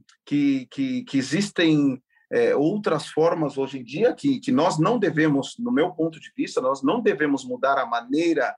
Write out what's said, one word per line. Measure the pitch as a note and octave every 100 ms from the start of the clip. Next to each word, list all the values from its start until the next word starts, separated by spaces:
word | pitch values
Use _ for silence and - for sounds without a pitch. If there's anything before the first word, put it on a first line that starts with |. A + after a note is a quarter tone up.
| - _
que, | - D3 C#3+ C3+ B2+
que, | - C3+ B2+
que | - C3+
existem, | B2 F3 G#3 - D#3+ D3+ C#3 B2+ _ _ -
é, | A#2+ A#2 B2+
outras | D#3 G#3 G3+ D#3 -
formas | D3+ E3 F3 C#3+ C3
hoje | C3+ C3+
em |
dia | A#2 D3+ A#3
que, | - C#3+ B2+
que | -
nós | B2+ F3 D#3
não | F3+ A#3+
devemos, | F3+ D#3+ D#3 C#3 B2 -
no | A#2+
meu | C3 F3+
ponto | D#3+ D#3+ D#3+
de | -
vista, | - E3+ D#3
nós | C3 C3+
não | C3+ A#3
devemos | G#3+ D3 D3+ C3+
mudar | B2+ B2 C3+ C3+
a |
maneira | A#2+ A#2 A#2+ D3 E3+ C#3+ A#2